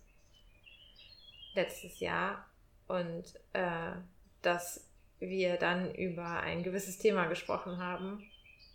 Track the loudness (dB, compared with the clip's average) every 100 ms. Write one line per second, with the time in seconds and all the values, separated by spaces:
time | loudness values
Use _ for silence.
0 | -20 -20 -20 -20 -20 -20 -20 -20 -20 -20
1 | -20 -20 -20 -18 -4 0 0 -2 -12 -4
2 | 0 2 0 -2 -10 -20 -20 -16 -4 -2
3 | -2 -4 -8 -16 -4 0 0 0 -4 -6
4 | -10 -18 -20 0 2 2 0 -10 -14 -20
5 | -20 -10 -4 2 4 4 4 4 0 0
6 | -2 -2 -2 -2 0 0 0 -2 -4 4
7 | 6 6 4 0 0 -2 -2 -4 -4 -4
8 | -4 -6 -12 -20 -20 -20 -20